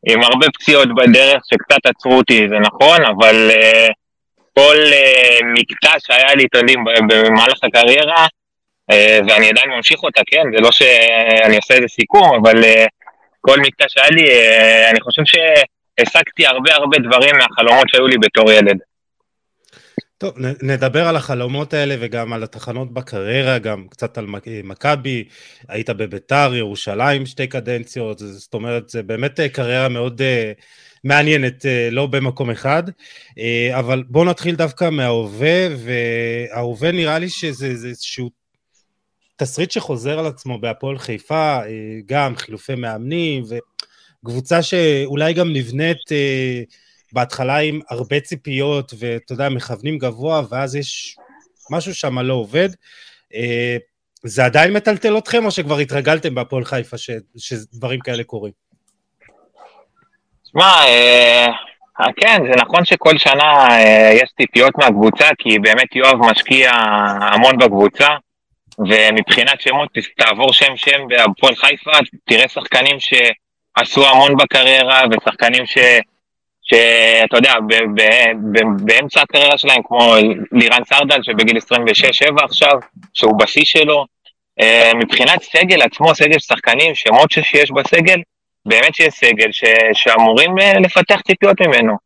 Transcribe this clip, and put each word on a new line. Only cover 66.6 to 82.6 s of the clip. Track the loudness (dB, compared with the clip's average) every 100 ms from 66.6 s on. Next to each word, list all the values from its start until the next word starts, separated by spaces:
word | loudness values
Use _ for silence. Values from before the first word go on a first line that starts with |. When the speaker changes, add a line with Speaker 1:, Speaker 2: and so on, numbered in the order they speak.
| 2 2 0 0 -2 -2
Speaker 1:
המון | -2 2 2 4
בקבוצה, | 2 4 0 2 -2 -2 _ _ _ _ _ -10
ומבחינת | -2 2 2 0 -2 -2 0 -2
שמות, | -4 -4 -4 -8 -12 -4
תעבור | -2 0 0
שם-שם | 2 0 -2 -2 -2 -2
בהפועל | 0 0 2 -2 0
חיפה, | -2 -2 -2 -2 -2 -10 -2
תראה | 0 0
שחקנים | -4 -4 -2 0 -4
שעשו | -2 0 0 -4 _ _ _ -4 -2 2 4
המון | 4 4 2
בקריירה, | 0 2 2 2 4 2 2
ושחקנים | 0 -4 -2 -2 0 -2
ש-, | 2 4 4 0 _ _ _ _ _ 0
שאתה | 2 4 4 4 2 2 2
יודע, | 2 0 0
ב-, | 0 0 2
ב-, | 4 4 2 0 -2
ב-, | 0 0 -2 0
באמצע | 0 2 -2
הקריירה | 0 2 2 2
שלהם, | 2 0
כמו | 0 2 4 4 2 -2 -2
לירן | 0 2 0 0
סרדל, | -2 0 -2
שבגיל | -2 -2 0 -2
עשרים | -2 -2 0
ושש, | 0 0 2
שבע | 0 0
עכשיו, | -2 0